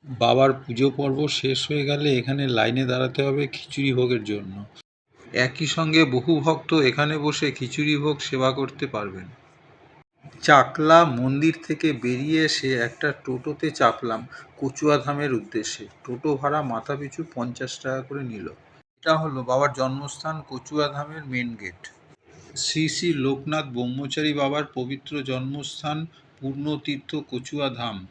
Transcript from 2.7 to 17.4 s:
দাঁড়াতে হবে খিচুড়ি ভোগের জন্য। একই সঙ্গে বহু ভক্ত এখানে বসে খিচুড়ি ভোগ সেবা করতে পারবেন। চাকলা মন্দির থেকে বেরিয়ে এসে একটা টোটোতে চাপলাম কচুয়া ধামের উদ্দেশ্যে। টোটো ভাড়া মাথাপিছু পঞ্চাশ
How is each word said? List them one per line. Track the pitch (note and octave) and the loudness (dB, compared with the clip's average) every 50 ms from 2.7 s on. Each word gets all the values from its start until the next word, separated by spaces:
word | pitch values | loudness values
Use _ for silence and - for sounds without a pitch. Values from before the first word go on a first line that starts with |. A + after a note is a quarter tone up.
| A#2+ C3 C3+ | 2 2 2
দাঁড়াতে | B2 B2 B2+ C3 B2+ C3 - | 2 0 0 0 0 0 0
হবে | C#3 C#3 C3+ C#3+ C#3+ | 0 2 0 0 -2
খিচুড়ি | C3+ - - - - - C#3+ C#3 C#3 | -4 -6 -12 -14 -10 -4 0 0 2
ভোগের | B2+ B2 B2 A#2+ B2+ A2+ G#2 | 4 2 2 2 2 0 0
জন্য। | G#2 G#2 G#2 G2 F#2+ F#2+ G2+ G#2 - _ - - _ _ _ _ _ _ _ - - | -4 -6 -4 -6 -10 -10 -12 -12 -14 _ -20 -20 _ _ _ _ _ _ _ -20 -6
একই | - - B2+ B2+ - - D#3+ | 0 0 0 0 0 -2 -4
সঙ্গে | C#3 - E3 E3 D#3 D#3 D#3+ D#3+ | -2 -2 -2 0 4 6 6 6
বহু | C3+ B2 B2 B2 E3+ E3 D3+ | 6 4 0 4 4 2 4
ভক্ত | C#3 D#3+ D#3 - - - F3 D#3+ C#3 B2+ | 4 2 0 0 0 2 2 4 4 4
এখানে | A#2+ D3 D3 D3 D#3 D3+ | 4 2 0 0 0 0
বসে | D3 D3+ D3 - D#3 C#3+ | -2 -2 0 0 -2 -2
খিচুড়ি | B2+ - C3 B2 - D3 D3 D3+ D3+ | -2 -4 -6 -6 -2 -2 0 0 0
ভোগ | C#3+ C#3+ D3+ D3 D3 | 2 0 0 -2 -2
সেবা | - - C#3 C3 C3 C3+ | -4 -4 -2 2 2 2
করতে | C3 C#3 C3+ C3 - - C#3+ | 2 0 -4 -4 -4 -6 -6
পারবেন। | C3 - G#2+ G#2 G2 F#2 F#2+ F#2 - - - - - _ _ _ - - _ - - - - _ _ _ _ _ - - - | -4 -4 -6 -6 -6 -10 -12 -14 -16 -18 -20 -20 -20 _ _ _ -20 -20 _ -20 -20 -20 -20 _ _ _ _ _ -20 -18 -2
চাকলা | - - D3 C3+ B2+ C3 - - D#3 D#3 D#3+ E3+ E3+ | 6 8 10 10 8 6 0 0 6 8 10 10 10
মন্দির | D#3 B2 A#2+ B2+ C3 C3+ C#3+ D3+ D#3+ D#3+ - - | 8 2 0 0 0 0 2 2 2 0 0 -6
থেকে | - D3+ D3 - D#3 | -6 -4 0 0 0
বেরিয়ে | C#3+ A#2+ A2 B2 B2+ B2+ C#3 D3+ D#3 D#3+ D#3+ | 0 0 -2 -2 -2 -2 0 0 2 2 2
এসে | D3+ - - - C3+ C3 A#2+ | 2 0 0 0 0 0 0
একটা | A#2 A#2 A#2+ - - D3 C#3 - - | 0 -2 -4 -4 -4 -4 -4 -4 -6
টোটোতে | C3+ B2+ B2+ B2+ - D3 - - D3+ | -6 -6 -4 -4 -6 -6 -2 -4 -4
চাপলাম | D3 - C3+ A#2 - - - A#2 A2+ A2+ B2 - - - - - - | 2 6 6 6 6 4 -4 -4 -4 -4 -6 -12 -16 -20 -20 -20 -10
কচুয়া | - C#3+ C3+ - - D3+ D3+ D3 C#3 | -6 -6 -6 -4 0 4 4 4 4
ধামের | B2 C#3+ C#3+ C#3+ D3 C#3+ B2+ | 2 -2 -2 -2 -2 0 -2
উদ্দেশ্যে। | A2 G2+ - - A2+ G#2 - - - G#2+ G2 - _ - | -2 -4 -2 -4 -4 -4 -4 -8 -10 -12 -18 -18 _ -10
টোটো | - B2 A#2+ - D#3 D3 | -10 -10 -4 0 -2 0
ভাড়া | C3 C#3+ C#3+ D3 D#3 | 0 0 0 0 0
মাথাপিছু | D3 C3 A2+ A2+ - - C#3+ C#3 C#3+ C3+ - - D#3+ - - | -2 -2 -4 -6 -4 -6 -6 -6 -6 -10 -8 -10 -10 -8 -6
পঞ্চাশ | B2 | -6